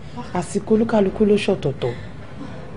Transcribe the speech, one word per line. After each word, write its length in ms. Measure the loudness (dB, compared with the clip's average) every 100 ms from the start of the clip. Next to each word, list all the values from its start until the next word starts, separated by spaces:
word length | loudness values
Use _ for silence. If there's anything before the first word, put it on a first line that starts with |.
| -10 -12 -6
Àsìkò 400 | -4 -2 -4 2 4
olúkálukú 500 | 4 4 4 4 4
ló 100 | 4
ṣọ̀tọ̀tọ̀. 580 | 4 0 0 -2 -2 -4 -10 -14 -14 -12 -12 -12 -12